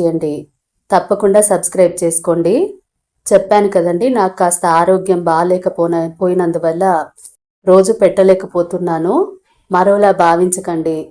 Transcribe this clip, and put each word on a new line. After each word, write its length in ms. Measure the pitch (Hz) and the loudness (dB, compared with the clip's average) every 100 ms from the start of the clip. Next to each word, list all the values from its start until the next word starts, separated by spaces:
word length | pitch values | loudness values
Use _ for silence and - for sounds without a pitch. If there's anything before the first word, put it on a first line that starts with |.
చేయండి, 480 | 170 160 160 147 147 _ _ _ _ | -2 -2 -4 -8 -12 _ _ _ _
తప్పకుండా 500 | 190 233 196 202 202 | -2 0 0 2 2
సబ్స్క్రైబ్ 640 | 202 185 - 190 175 175 | 2 0 -2 0 0 0
చేసుకోండి. 500 | 170 160 - 170 165 240 415 - _ _ _ _ - | -4 -4 -2 -2 0 0 -2 -8 _ _ _ _ 0
చెప్పాను 420 | 196 196 208 202 | 0 2 0 2
కదండి, 400 | 190 170 175 247 | 0 0 0 0
నాకు 260 | 240 190 185 | 0 -2 0
కాస్త 300 | 180 175 180 | -2 0 0
ఆరోగ్యం 580 | 165 175 190 185 180 | 2 2 2 0 -2
బాలేకపోన-, 840 | 170 160 180 180 185 180 170 170 165 160 | 0 0 0 -2 -2 -4 -2 -2 -4 -4
పోయినందువల్ల 840 | 180 180 175 165 165 170 190 165 147 - - _ _ _ 185 | -2 0 -2 -2 -4 -2 0 -2 -4 -12 -20 _ _ _ 2
రోజు 260 | 185 190 | 4 4
పెట్టలేకపోతున్నాను, 1200 | 220 190 196 190 185 185 175 175 180 175 160 170 277 403 - _ _ _ | 2 0 4 4 2 0 -4 -4 -4 -4 -4 -2 -2 -2 -8 _ _ _
మరోలా 420 | 180 190 202 202 | 0 2 4 2
భావించకండి. 840 | 185 170 170 180 185 185 165 160 156 160 | 4 2 2 0 -2 -6 -4 -4 -6 -8